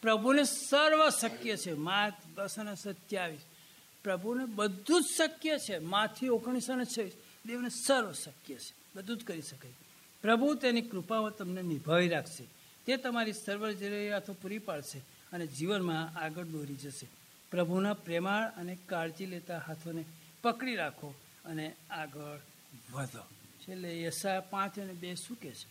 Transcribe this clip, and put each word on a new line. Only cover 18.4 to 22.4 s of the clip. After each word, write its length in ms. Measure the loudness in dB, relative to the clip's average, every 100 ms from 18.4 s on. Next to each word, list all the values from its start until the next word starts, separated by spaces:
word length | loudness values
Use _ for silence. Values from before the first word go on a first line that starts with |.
| 0
અને 280 | -4 -8 -8 -6
કાળજી 400 | -4 -2 -6 -8
લેતા 320 | -8 -8 -8
હાથોને 480 | -6 -8 -6 -6 -8 -12 -20 -2
પકડી 320 | 0 0 -2 -2
રાખો 380 | -2 -4 -14 -14 -20 -20 -8
અને 300 | -6 -6 -10 -10
આગળ 500 | -8 -8 -8 -10 -12